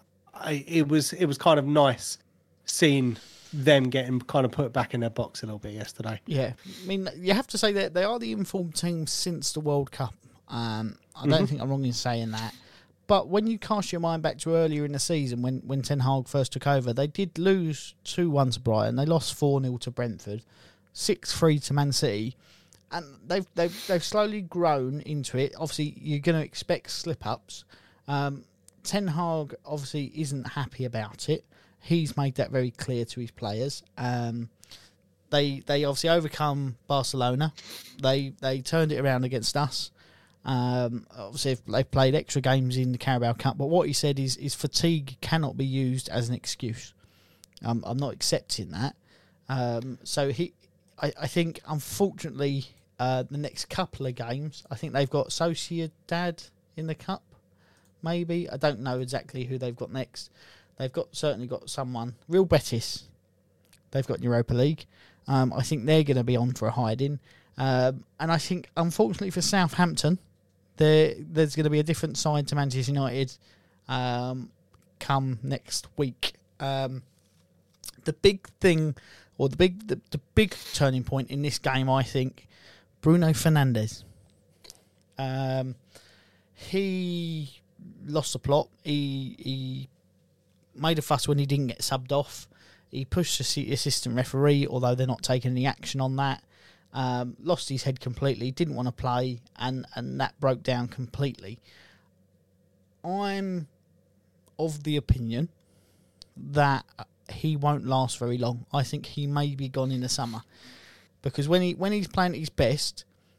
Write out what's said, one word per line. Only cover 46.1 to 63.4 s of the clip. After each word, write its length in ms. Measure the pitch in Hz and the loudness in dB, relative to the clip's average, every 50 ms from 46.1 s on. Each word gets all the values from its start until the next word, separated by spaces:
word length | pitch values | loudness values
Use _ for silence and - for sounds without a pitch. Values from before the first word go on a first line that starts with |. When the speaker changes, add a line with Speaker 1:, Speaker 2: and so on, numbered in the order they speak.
Speaker 2:
as 180 | 78 120 117 117 | -2 -2 -2 -2
an 60 | 123 | -2
excuse. 600 | - - - - - - 117 120 - - - - _ _ _ _ _ _ _ _ _ - - _ - - | -4 -6 -8 -8 -6 -6 -6 -6 -8 -10 -16 -20 _ _ _ _ _ _ _ _ _ -20 -20 _ -8 -4
Um, 180 | 117 117 113 - | -4 -2 -2 -2
I'm 100 | - 120 | -4 -4
not 160 | 131 143 131 - | -4 -4 -4 -4
accepting 580 | - - - - - - - - - 95 73 | -4 -2 0 0 0 -2 -4 -6 -6 -6 -8
that. 240 | 73 87 120 139 - _ _ _ _ _ _ _ _ _ _ - | -6 -6 -6 -6 -6 _ _ _ _ _ _ _ _ _ _ -6
Um, 500 | 131 131 123 120 117 117 120 131 123 - - | -4 -2 -2 -2 -2 -2 -4 -6 -10 -12 -10
so 260 | - - 151 139 139 | -6 -2 0 0 0
he, 220 | 131 - 175 175 - _ _ _ _ _ _ _ _ - | 0 -2 -4 -6 -6 _ _ _ _ _ _ _ _ -6
I, 120 | - 147 - - 147 | -4 -4 -4 -4 -6
I 40 | |
think, 340 | 143 - 175 170 165 156 - - | -2 0 0 0 0 -2 -8 -8
unfortunately, 1000 | - 156 151 - - - - 202 190 - 180 - 156 135 131 143 143 143 139 127 - - _ _ _ _ - | -6 -6 -6 -6 -6 -2 0 0 0 0 -2 -10 -8 -4 -2 0 0 0 -2 -4 -6 -12 _ _ _ _ -2
uh, 260 | 123 127 131 127 127 107 | 0 0 0 0 -2 -4
the 80 | 139 143 | -6 -6
next 300 | 147 135 - - - - | -6 -6 -8 -8 -10 -6
couple 360 | - - 185 - - - 139 | -4 -4 -4 -4 -6 -6 -6
of 80 | 131 123 | -6 -6
games, 500 | - 117 117 123 135 147 156 - - - - | -6 -6 -6 -6 -6 -6 -8 -10 -12 -12 -12
I 40 | - | -10
think 160 | 113 - 160 - | -8 -6 -2 0
they've 160 | 135 143 131 | 0 0 2
got 180 | - 143 - - | 2 0 -2 -2
Sociedad 1200 | - - 165 170 165 - - - 170 165 165 160 - _ _ - 170 170 180 175 165 - - - _ _ _ _ _ | -2 -2 0 0 0 -2 -4 -6 -4 -4 -4 -4 -8 _ _ -6 -4 -2 -2 -2 -4 -6 -10 -20 _ _ _ _ _
in 100 | - 160 | -8 -8
the 80 | 160 156 | -6 -8
cup, 280 | - - - 190 - - _ _ _ _ _ _ _ _ _ _ _ _ _ _ _ - | -6 -6 -6 -8 -8 -8 _ _ _ _ _ _ _ _ _ _ _ _ _ _ _ -4
maybe. 460 | 165 170 175 175 165 170 170 170 - | -2 -2 -2 -2 -2 -2 -2 -2 -4
I 60 | - 135 | -2 0
don't 220 | 147 151 143 101 | 0 0 0 0
know 200 | 127 135 127 127 | -2 -2 -2 -2
exactly 440 | 131 123 131 131 - - - 131 127 | -2 -4 -4 -6 -8 -8 -8 -8 -6
who 140 | 123 131 127 | -6 -6 -4
they've 160 | 131 123 120 | -4 -6 -6
got 140 | 120 120 - 92 | -6 -8 -8 -6
next. 380 | 131 127 - - - - - _ _ - - - - _ _ _ - | -6 -8 -8 -10 -14 -16 -16 _ _ -20 -20 -20 -20 _ _ _ -8
They've 140 | 131 131 - | -8 -6 -4
got, 220 | 170 - - - | -4 -6 -6 -6
certainly 300 | - - 151 131 101 123 | -4 -2 -2 -2 -2 -4
got 240 | 123 127 - - - | -6 -8 -8 -8 -8
someone. 440 | - - 135 127 127 117 117 120 113 - _ - | -8 -6 -6 -6 -4 -6 -6 -6 -8 -10 _ 2
Real 160 | 165 190 190 | 4 4 4
Betis, 600 | 170 175 147 - - - 117 - - - - - - - _ _ _ _ _ | 6 4 2 2 2 -2 -2 -2 -4 -8 -10 -12 -18 -20 _ _ _ _ _